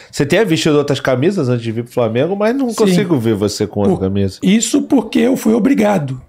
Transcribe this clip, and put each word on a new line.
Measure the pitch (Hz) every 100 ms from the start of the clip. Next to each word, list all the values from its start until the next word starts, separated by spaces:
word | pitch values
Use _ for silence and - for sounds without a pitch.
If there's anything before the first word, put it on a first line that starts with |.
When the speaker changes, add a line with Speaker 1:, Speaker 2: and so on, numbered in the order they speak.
| -
Speaker 1:
você | - 143
tenha | 180
vestido | 214 160 165 147
outras | 143 131
camisas | - 127 165 202 123
antes | 123
de | 113
vir | 110
pro | 120
Flamengo, | 127 113 117 160 196
mas | 214 269
não | 247
Speaker 2:
Sim. | 220
Speaker 1:
consigo | 202 175 175 143
ver | 113 104
você | 104 - 104
com | 104
outra | 101 90
Speaker 2:
Por, |
Speaker 1:
camisa. | 95 98 98 -
Speaker 2:
isso | 185 226 - 285
porque | 285 269 - 240
eu | 240 269
fui | 220
obrigado. | 226 233 277 208 190 135 127